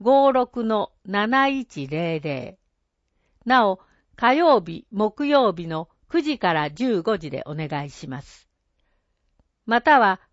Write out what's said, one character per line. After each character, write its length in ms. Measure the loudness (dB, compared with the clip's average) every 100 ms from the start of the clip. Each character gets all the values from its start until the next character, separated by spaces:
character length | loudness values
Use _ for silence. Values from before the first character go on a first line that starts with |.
五 320 | 2 4 4
六 320 | 2 0 -4
の 280 | -2 -2 -4 _
七 440 | -6 -4 0 2 0
一 380 | -2 -6 -10 -8
零 340 | -4 -4 -4
零。 380 | -6 -8 -10 -16 _ _ _ _ _ _ _ _
な 240 | 0 2 2
お、 120 | -2 _ _ _ -2
火 180 | 2
曜 260 | 4 4 4
日、 260 | 0 -10 -10
木 360 | -4 -4 -2 0
曜 260 | 2 2
日 140 | -2 -6
の 220 | -8 -10 _ _
九 120 | -4
時 160 | -2 -2
か 140 | 0
ら 180 | 0 -2
十 320 | -4 -2 -2
五 160 | -2 -4
時 120 | -6
で 120 | -10 -8
お 80 | -8
願 280 | -6 -8
い 60 | -10
し 180 | -14 -12
ま 140 | -12
す。 260 | -14 -20 _ _ _ _ _ _ _ _ _ _ _ _ -2
ま 160 | 0
た 180 | 4 6
は、 200 | 4 0 _